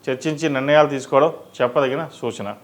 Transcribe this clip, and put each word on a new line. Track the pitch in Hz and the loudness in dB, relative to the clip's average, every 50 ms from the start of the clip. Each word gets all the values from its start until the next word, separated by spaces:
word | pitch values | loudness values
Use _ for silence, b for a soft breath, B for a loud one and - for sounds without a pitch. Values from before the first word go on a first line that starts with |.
| _ | _
చర్చించి | - 131 127 - 160 156 143 156 156 143 | -6 -6 -4 -4 -6 -4 -2 -4 -2 -2
నిర్ణయాలు | 131 131 143 147 151 151 143 143 | -2 0 4 6 6 6 4 2
తీసుకోవడం | 135 127 - - 135 143 165 160 - - - _ | -6 -6 0 2 4 4 2 0 -6 -16 -20 _
చెప్పదగిన | - 131 123 123 151 139 131 131 151 165 147 - - | -2 -2 0 2 0 0 0 -2 -4 -6 -8 -12 -8
సూచన. | - 120 107 - 107 101 101 - | -8 -8 -8 -6 -10 -10 -10 -12